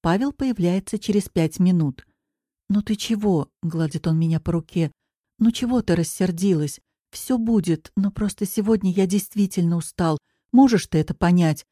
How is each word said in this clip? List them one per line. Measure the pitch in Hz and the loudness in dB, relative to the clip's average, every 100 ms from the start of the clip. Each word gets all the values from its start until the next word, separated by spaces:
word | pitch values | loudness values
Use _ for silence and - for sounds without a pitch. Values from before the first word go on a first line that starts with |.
Павел | 165 180 269 | 0 0 -2
появляется | - 269 233 175 185 190 214 | -2 -4 0 0 0 -4 -8
через | - 202 196 | -2 -2 0
пять | - 160 - | -2 -2 2
минут. | 185 180 151 131 - _ _ _ _ _ _ | 2 2 0 -4 -18 _ _ _ _ _ _
"Ну | 202 | -4
ты | 202 | -2
чего?" — | 208 - 220 208 175 135 _ | -6 -4 -2 0 0 -2 _
гладит | 165 165 160 156 - | -6 -2 -2 -2 -2
он | 160 | 0
меня | 165 160 | 2 0
по | 165 | -2
руке. | 170 160 - 160 _ _ _ _ _ | -4 -4 -4 -4 _ _ _ _ _
"Ну | 226 | 0
чего | 233 247 247 | 0 -2 -2
ты | - 170 | 0 0
рассердилась? | 165 - 180 165 196 170 147 - _ _ _ | 0 -2 -2 0 0 0 -2 -8 _ _ _
Всё | - - 254 | -18 -4 -2
будет, | 226 226 180 160 - - | 2 0 0 -4 -4 -2
но | 196 | -2
просто | 196 214 - 202 | -2 -6 -4 -6
сегодня | - 208 220 190 | -4 0 0 2
я | 180 190 | 0 0
действительно | 202 - - 196 196 170 170 | 0 -2 -2 -2 0 0 0
устал. | - - 170 151 _ _ _ | -4 -4 -2 -2 _ _ _
Можешь | 240 269 226 - | 4 6 4 0
ты | 170 | -2
это | 156 | -2
понять? | - 170 180 165 151 - | -2 2 4 2 0 -8